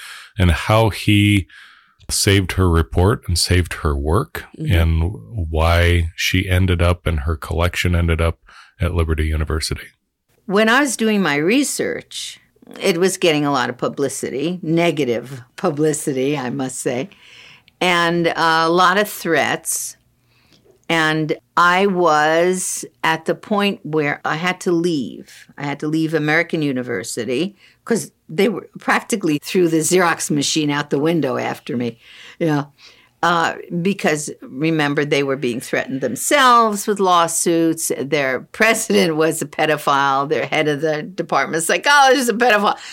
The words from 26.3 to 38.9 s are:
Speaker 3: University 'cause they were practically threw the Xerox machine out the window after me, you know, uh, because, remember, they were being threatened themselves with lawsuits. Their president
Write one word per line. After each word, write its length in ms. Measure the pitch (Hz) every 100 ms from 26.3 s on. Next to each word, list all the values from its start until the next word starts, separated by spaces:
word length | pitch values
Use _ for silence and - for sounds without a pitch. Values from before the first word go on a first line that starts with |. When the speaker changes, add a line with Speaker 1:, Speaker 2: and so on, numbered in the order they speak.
| 160 170 170
Speaker 3:
University 920 | 147 127 120 120 - - 113 127 190 - _ _
'cause 280 | - 220 139 _ -
they 200 | 160 208
were 200 | 170 - -
practically 600 | - 226 - 208 175 147
threw 260 | - 190 170
the 100 | 160
Xerox 520 | 147 180 175 151 -
machine 400 | 151 135 160 147
out 200 | 143 143
the 100 | 143
window 380 | 156 170 139 123
after 380 | 120 131 - 123
me, 220 | 120 120 - - - -
you 80 | 165
know, 260 | 147 143 _ - - _ _
uh, 340 | 170 170 131 - - 175
because, 480 | 180 190 190 151 151 -
remember, 640 | 127 131 160 160 147 143
they 200 | 147 147
were 120 | 139 135
being 220 | 131 117
threatened 400 | - 135 - 131
themselves 840 | 127 - - 285 254 240 226 202 -
with 140 | 196
lawsuits. 880 | 185 175 170 - 180 165 165 160 - -
Their 420 | 135 151 135 127
president 760 | - - 220 220 -